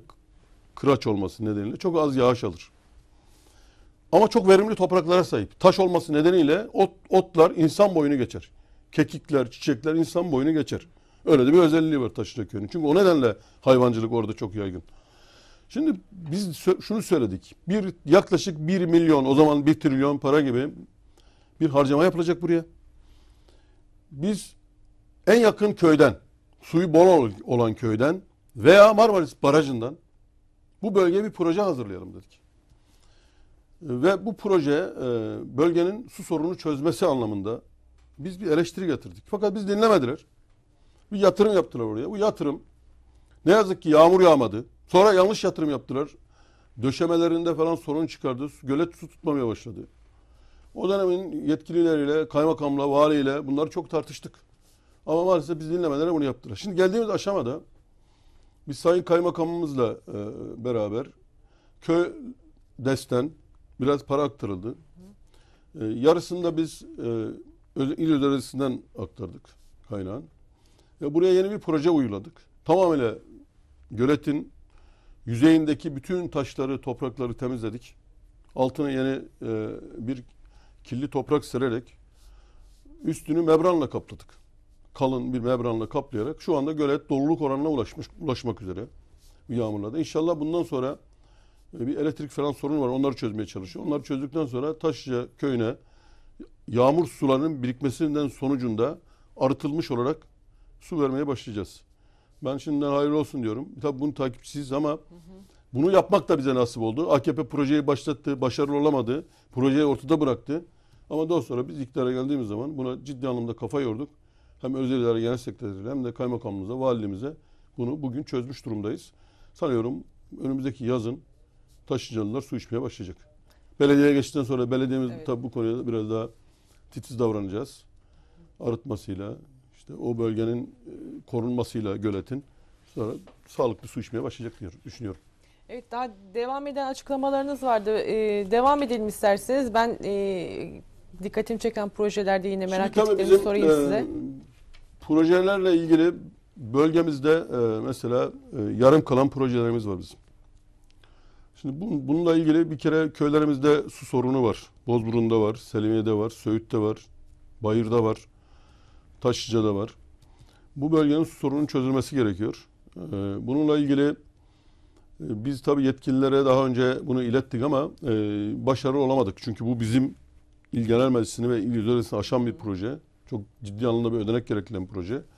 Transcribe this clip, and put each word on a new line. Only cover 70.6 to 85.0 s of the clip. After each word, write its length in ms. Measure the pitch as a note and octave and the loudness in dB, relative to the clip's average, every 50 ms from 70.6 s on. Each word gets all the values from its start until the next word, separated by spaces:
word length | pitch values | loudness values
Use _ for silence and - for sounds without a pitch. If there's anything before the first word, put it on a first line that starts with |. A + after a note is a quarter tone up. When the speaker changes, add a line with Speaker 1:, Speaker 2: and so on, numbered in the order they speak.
| _ _ _ _ _ _ _ _ | _ _ _ _ _ _ _ _
Speaker 1:
Ve 120 | C3 D3 D3 | -8 -2 0
buraya 200 | E3+ F3+ F#3 F3+ | 2 4 4 4
yeni 160 | F#3 F#3+ G3 | 4 2 0
bir 80 | G#3+ F#3 | -4 -6
proje 320 | - E3+ D#3 D3 C#3+ F3 | -4 -2 -2 2 2 4
uyguladık. 420 | E3+ D3 C3 G#2+ G2+ G2 G#2 E3 - - _ _ _ _ _ | 4 4 2 0 -4 -8 -10 -14 -20 -20 _ _ _ _ _
Tamamıyla 540 | - E3 F#3+ F#3+ E3+ D#3+ C#3 B2 A2 F#2+ - - - - - - _ _ _ _ _ _ _ - _ | 2 4 4 4 4 2 2 0 -2 -2 -4 -12 -20 -20 -20 -20 _ _ _ _ _ _ _ -20 _
göletin 640 | - G#2 B2 C#3 D3 - - D3+ C#3+ D#3 - - - - - _ _ - - _ _ _ _ - - - - | -2 0 2 2 2 0 0 -4 -4 -4 -6 -10 -18 -20 -20 _ _ -20 -20 _ _ _ _ -20 -20 -16 -10
yüzeyindeki 720 | A2 A#2 A#2 C#3+ D#3+ D#3+ D#3+ D#3 D3+ D3 D3 - E3 C#3 | -8 0 4 6 6 6 6 4 0 -2 -4 -4 -8 -10
bütün 320 | C3+ - - F3+ F3+ F3 - | -8 -8 -6 -6 -6 -6 -4
taşları, 520 | - D3 C3 - - - C3+ C3 C#3 B2 | -4 -6 -6 -4 -6 -6 -4 -4 -6 -6
toprakları 540 | - C3+ A#2+ - C#3+ B2+ A#2+ C#3 B2+ A#2+ A2+ | -6 -8 -8 -6 -8 -8 -6 -6 -8 -8 -6
temizledik. 600 | - C3+ B2 B2+ A#2 A2 G#2+ G#2+ A#2+ - - - - _ - _ - - - _ _ _ _ - | -6 -6 -6 -6 -6 -6 -8 -8 -10 -14 -20 -20 -20 _ -20 _ -20 -20 -20 _ _ _ _ -2
Altına 360 | - C3 C3 C3 D#3 D3 C#3+ | -2 -2 0 0 -4 -4 -2
yeni, 300 | C3+ C3 C3 C3+ C3+ - - - - _ | -2 -2 -2 -2 -2 -4 -8 -14 -18 _
e, 260 | A#2+ A2+ A2 A2 G#2+ A2+ G#2+ G#2+ - - - A2+ | -8 -6 -6 -4 -6 -6 -10 -12 -14 -16 -16 -10
bir 240 | A2 A#2+ C3+ B2+ B2 - _ - - - _ - _ _ - _ - | -8 -8 -8 -8 -12 -18 _ -20 -20 -20 _ -20 _ _ -20 _ -14
kirli 260 | - B2 B2 C#3+ C#3+ | -10 -8 -8 -6 -4
toprak 340 | - C3+ B2+ - D3+ C#3+ - | -4 -6 -2 0 0 -2 0
sererek 400 | - - A#2+ C3+ B2+ A2+ C3 - - - _ - _ _ _ - - - - - _ _ - - - - - _ - - - - | -4 -4 -2 -2 -2 -2 -4 -6 -10 -20 _ -20 _ _ _ -20 -20 -20 -20 -20 _ _ -20 -20 -20 -20 -20 _ -20 -20 -8 -8
üstünü 380 | D#3+ D#3 - - - D3+ E3+ | -6 -6 -6 -6 -4 -2 0
membranla 480 | E3+ D#3 D#3+ D#3 E3 F#3 F3 D#3+ C3+ A2+ | 4 4 4 4 4 2 2 2 -2 -2
kapladık. 560 | - G#2+ - - G2+ - - - - - _ _ _ _ _ _ _ _ - _ - | -6 -10 -10 -10 -18 -20 -20 -20 -20 -20 _ _ _ _ _ _ _ _ -20 _ -6
Kalın 380 | - | -4